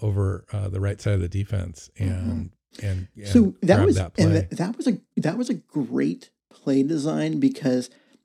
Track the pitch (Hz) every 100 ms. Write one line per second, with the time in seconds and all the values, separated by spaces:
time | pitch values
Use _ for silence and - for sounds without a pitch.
0 | 110 98 98 95 - 104 98 95 101 101
1 | - 101 87 101 98 101 90 85 - -
2 | 101 92 - - 90 - _ - 101 95
3 | 90 - 101 240 196 - 190 294 392 -
4 | 175 - 165 160 - - 175 233 - -
5 | - - 151 226 247 185 - 156 113 127
6 | 143 - - _ _ _ - 139 135 160
7 | 143 151 156 156 135 - 131 127 123 _
8 | _ _